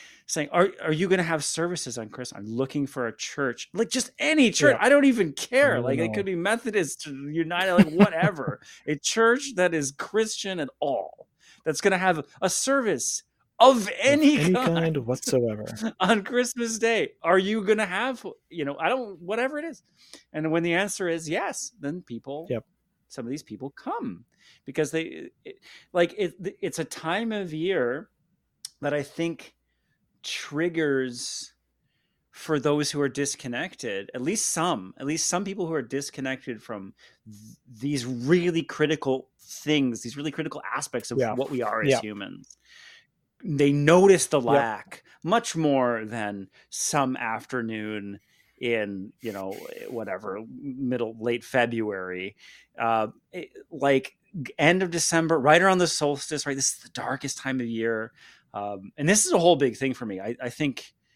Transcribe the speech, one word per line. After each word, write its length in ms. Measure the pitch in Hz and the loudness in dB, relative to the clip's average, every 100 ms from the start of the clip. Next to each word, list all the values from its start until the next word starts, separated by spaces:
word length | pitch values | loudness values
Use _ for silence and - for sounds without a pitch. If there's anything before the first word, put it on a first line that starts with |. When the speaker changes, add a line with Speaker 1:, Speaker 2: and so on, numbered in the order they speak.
| - - - | -20 -20 -8
Speaker 1:
saying, 220 | - 143 | -6 0
"Are, 200 | - 190 - | 2 2 2
are 100 | 165 | -2
you 140 | 151 185 | 0 2
gonna 160 | 190 | 2
have 220 | 165 160 | 2 -2
services 520 | 147 - 170 175 - 117 | -2 -2 -2 -4 -8 -8
on 100 | 107 | -10
Christmas? 320 | - 123 - | -10 -12 -12
I'm 60 | 104 | -6
looking 340 | 113 131 147 135 | -4 -2 -2 -4
for 180 | - 117 | -4 -6
a 100 | 107 | -6
church." 520 | - - 139 117 - | -8 -4 -4 -4 -6
Like, 180 | 180 226 | -4 -2
just 200 | 254 - - | -2 -4 -4
any 320 | 285 311 240 | 0 4 4
church. 260 | - 294 - | 6 6 6
Speaker 2:
Yeah. 40 | |
Speaker 1:
I 40 | 214 | 6
don't 160 | 285 | 6
even 280 | 277 233 170 | 6 4 2
care. 400 | 139 - 254 285 | -2 -2 4 4
Speaker 2:
I 20 | 156 | 4
don't 80 | |
Speaker 1:
Like, 140 | 123 139 | 2 0
it 80 | 170 | 0
Speaker 2:
know. 60 | |
Speaker 1:
could 120 | 214 196 | -2 -2
be 80 | |
Methodist, 720 | 175 185 226 240 208 147 - 156 | 0 0 0 0 0 0 -4 -10
United, 680 | 135 143 156 160 175 190 | -10 -4 -2 0 0 4
like, 160 | 180 170 | 6 6
whatever. 720 | 165 202 165 185 170 131 - - | 6 4 4 0 0 -6 -8 -14
Speaker 2:
<laughs> 120 | - - | -12 -6
Speaker 1:
A 100 | 151 | -4
church 580 | - - 226 254 277 | -2 2 4 4 0
that 200 | 208 180 | 0 0
is 180 | 165 139 | 0 -4
Christian 680 | 143 - 214 220 - 196 185 | -6 -4 -2 0 -2 -6 -4
at 120 | 143 - | -6 -4
all, 480 | 143 120 87 - - _ _ _ | -4 -2 -6 -12 -20 _ _ _
that's 160 | - 156 | -4 0
gonna 180 | 202 185 | 2 4
have 260 | 185 160 - - | 2 2 -2 -2
a 80 | 190 | -2
service 720 | - - 277 233 139 - - - _ _ - | 0 0 2 2 0 -2 -6 -10 _ _ 6
of 160 | 247 254 202 | 8 8 4
Speaker 2:
Of 40 | - | 0
Speaker 1:
any 380 | 240 294 294 294 | 4 6 6 6
Speaker 2:
any 120 | 160 | 4
Speaker 1:
kind 200 | 185 - | 4 4
Speaker 2:
kind 220 | 165 165 151 113 | 2 2 0 -2
whatsoever. 600 | 131 - 131 120 107 107 113 | -2 2 2 2 -2 -8 -6
Speaker 1:
<laughs> 180 | 220 - | -6 0
on 240 | 185 220 | 2 2
Christmas 540 | 196 247 247 254 233 226 | 2 0 0 -2 -4 0
Day. 320 | 226 226 147 - | 0 2 0 -2
Are 160 | 165 190 | 2 4
you 240 | 185 220 | 4 0
gonna 220 | 196 214 196 | 2 2 0
have, 400 | 185 247 247 190 - _ | -2 -4 -6 -10 -16 _
you 140 | 175 | -6
know, 120 | 139 139 | -6 -2
I 80 | 160 | 0
don't, 320 | 262 226 180 | 0 -4 -10
whatever 380 | 175 226 262 294 | -6 -4 -2 -4
it 60 | |
is. 180 | 330 285 _ _ _ - _ | -10 -12 _ _ _ -20 _
And 180 | 156 156 | -6 -2
when 120 | 165 | 0
the 100 | 170 | 2
answer 340 | 170 202 - 185 | 0 0 -2 -4
is 200 | 165 160 | -4 -2
yes, 440 | 185 381 - - 220 | -4 -4 -6 -10 -10
then 240 | 143 175 | -8 -8
people, 440 | - 117 135 143 170 | -10 -12 -10 -10 -6
Speaker 2:
Yep. 140 | 117 - _ _ _ _ | -6 -6 _ _ _ _
Speaker 1:
some 160 | - 117 | -12 -8
of 40 | |
these 120 | 143 | -8
people 260 | - 107 139 | -10 -12 -12
come 540 | - - 453 269 87 - _ _ _ | -12 -8 -6 -6 -10 -16 _ _ _
because 260 | - 135 151 | -8 -4 -2
they, 400 | 160 165 78 - _ | -2 -6 -10 -16 _
it, 120 | - - - - _ | -20 -20 -20 -20 _
like, 220 | 180 170 - | 0 0 0
it, 160 | 180 - 160 - | -4 -4 -10 -6
it's 180 | 185 151 | -6 -6
a 40 | |
time 460 | 160 - 160 185 233 | -8 -6 -4 -2 -2
of 200 | 214 185 | -4 -6
year 560 | 156 170 185 120 135 208 _ _ _ _ _ - - | -4 -2 0 0 -2 -8 _ _ _ _ _ -20 -8
that 120 | 143 | -4
I 100 | 147 | -2
think 520 | 139 - 165 170 - _ _ _ _ _ _ _ | -4 -4 -4 -4 -12 _ _ _ _ _ _ _
triggers 1300 | - - - 143 175 165 151 135 131 123 - - - _ _ _ _ _ _ _ _ | -10 -8 -6 -2 0 0 2 2 0 -4 -8 -10 -14 _ _ _ _ _ _ _ _
for 300 | - - 151 | -12 -2 0
those 300 | 147 147 147 | 2 2 0
who 100 | 147 | 0
are 80 | 143 | 0
disconnected, 1000 | 135 139 - 127 120 175 - 120 98 101 | 0 -4 -4 -6 -6 -6 -8 -6 -6 -6
at 60 | 127 | -6
least 300 | 131 214 - | -4 -2 -2
some, 420 | - 170 135 92 - | 0 0 -2 -6 -8
at 80 | 135 | -6
least 200 | 160 - | -2 -2
some 180 | 175 | -2
people 220 | 196 196 170 | -2 -6 -4
who 60 | |
are 100 | 160 | -4
disconnected 800 | 123 135 143 - 135 131 - 113 | -4 -6 -6 -8 -6 -6 -8 -10
from 300 | - 107 95 - - _ | -10 -12 -12 -18 -20 _
th-, 320 | - 104 110 - - 117 | -20 -20 -20 -20 -20 -8
these 240 | 135 143 | -4 -2
really 580 | 120 123 127 180 175 165 | -2 -4 2 4 4 0
critical 680 | - - 151 151 139 131 - _ | -2 0 0 0 0 -2 -4 _
things, 640 | - - - 151 131 113 | -20 -8 0 2 2 -2
these 140 | 120 131 | -8 -8
really 140 | 147 | -6
critical 300 | 143 156 - 92 127 | -6 -6 -8 -8 -6
aspects 340 | 131 123 - | -4 -6 -4
of 80 | 123 | 0
Speaker 2:
Yeah. 140 | 117 | 0
Speaker 1:
what 160 | 107 135 | 0 -4
we 120 | 131 | -2
are 200 | 113 110 | -2 0
as 80 | 139 | 2
Speaker 2:
Yeah. 100 | 127 | 2
Speaker 1:
humans. 580 | 107 101 98 - - - _ - - - _ _ _ _ | 0 -8 -10 -12 -18 -20 _ -20 -20 -20 _ _ _ _
They 300 | 202 143 143 | -4 2 4
notice 540 | 143 143 175 196 185 - | 4 6 8 8 8 4
the 140 | 151 | 0
Speaker 2:
Yep. 60 | 120 | 4
Speaker 1:
lack 580 | 139 117 104 - - - _ | 4 2 -4 -10 -20 -20 _
much 340 | - 226 233 160 | 0 0 0 0
more 480 | 156 135 123 117 | 2 2 2 0
than 440 | 107 117 104 101 95 _ _ | -4 -6 -6 -6 -12 _ _
some 480 | - - 151 131 131 | -8 -2 0 0 -2
afternoon 1040 | 117 110 - 127 113 110 107 107 101 98 _ _ _ - | -4 -6 -4 -6 -4 -6 -6 -6 -8 -12 _ _ _ -8
in, 520 | 120 117 104 98 98 - | -2 0 -2 -6 -10 -12
you 120 | 113 | -10
know, 200 | 98 95 - - - - | -8 -8 -10 -12 -14 -10
whatever, 520 | 117 101 95 104 98 113 131 | -8 -6 -8 -8 -10 -10 -12
middle, 560 | 143 127 131 123 113 113 | -10 -6 -2 -2 -4 -4
late 260 | 113 120 | -4 -4
February, 920 | - 127 120 117 107 98 92 90 95 - - - _ - | 0 0 2 0 -4 -4 -6 -8 -8 -12 -20 -20 _ -4
uh, 300 | 117 113 110 - _ | 0 0 0 -6 _
it, 180 | 180 - - - | -14 -14 -16 -16
like, 460 | 156 139 135 131 - _ 170 | -2 2 2 0 -12 _ -10
g-, 100 | 127 - | -8 2
end 240 | 156 180 | 4 4
of 80 | 185 | 2
December, 480 | 165 - 170 165 160 | -2 0 2 2 4
right 220 | 131 160 | 6 6
around 160 | 190 185 | 8 4
the 80 | 170 | 4
solstice, 600 | - 147 143 - 147 143 | 2 0 -2 -4 -6 -4
right? 100 | 139 | -2
This 180 | 139 | -2
is 40 | - | -4
the 60 | - | -10
darkest 480 | - 117 135 139 - | -10 -6 -6 -6 -8
time 220 | 135 131 | -4 -4
of 60 | 117 | -2
year. 460 | 113 113 110 110 _ - - _ 104 | -2 -2 -2 -6 _ -20 -20 _ -10
Um, 360 | 104 101 98 - | -8 -10 -12 -2
and 100 | 147 | 2
this 180 | 208 339 | 2 4
is 60 | |
a 60 | 254 | 4
whole 180 | 170 160 | 6 6
big 200 | 131 113 | 4 0
thing 160 | 135 | -4
for 140 | 123 117 | -4 -6
me. 120 | 95 | -8
I, 160 | 101 120 | -8 -6
I 80 | 123 | -8
think, 460 | - 151 123 - _ _ | -4 -4 -4 -12 _ _